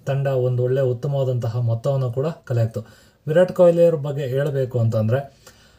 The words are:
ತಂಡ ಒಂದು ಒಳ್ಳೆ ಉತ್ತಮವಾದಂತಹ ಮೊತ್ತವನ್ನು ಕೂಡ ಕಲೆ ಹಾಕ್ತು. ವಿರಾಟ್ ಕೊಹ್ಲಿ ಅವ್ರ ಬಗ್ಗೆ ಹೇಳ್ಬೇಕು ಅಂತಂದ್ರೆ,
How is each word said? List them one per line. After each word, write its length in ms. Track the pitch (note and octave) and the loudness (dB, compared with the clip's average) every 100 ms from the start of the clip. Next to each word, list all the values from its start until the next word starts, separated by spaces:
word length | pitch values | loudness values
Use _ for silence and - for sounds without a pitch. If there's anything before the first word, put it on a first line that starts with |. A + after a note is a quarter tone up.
| - | -6
ತಂಡ 200 | C#3 C#3 | -2 -2
ಒಂದು 360 | C3 B2 B2 | 0 0 0
ಒಳ್ಳೆ 180 | B2 C3 | 0 0
ಉತ್ತಮವಾದಂತಹ 760 | C3 A#2+ D3 C#3 C3 B2 A#2 A#2 | 0 -2 -4 -2 -2 -2 -4 -2
ಮೊತ್ತವನ್ನು 560 | A#2 A2+ C#3+ C3+ B2+ | -2 -2 -2 -2 -2
ಕೂಡ 140 | A#2+ C3+ E3 | -2 -4 -6
ಕಲೆ 160 | - A#2+ | -6 -2
ಹಾಕ್ತು. 200 | A2+ A2+ - - - _ - | -2 -4 -12 -18 -20 _ -2
ವಿರಾಟ್ 260 | D#3+ F3+ | 2 2
ಕೊಹ್ಲಿ 320 | - F3 E3+ | 6 4 6
ಅವ್ರ 100 | E3+ | 4
ಬಗ್ಗೆ 320 | D#3+ C#3+ C#3 C3+ | 2 -4 -6 -4
ಹೇಳ್ಬೇಕು 520 | C3+ D3 C#3 B2+ B2 | -2 -2 -2 -2 0
ಅಂತಂದ್ರೆ, 580 | A2+ A2+ G#2+ C3 - - - - - | 0 0 0 0 -4 -14 -20 -20 -20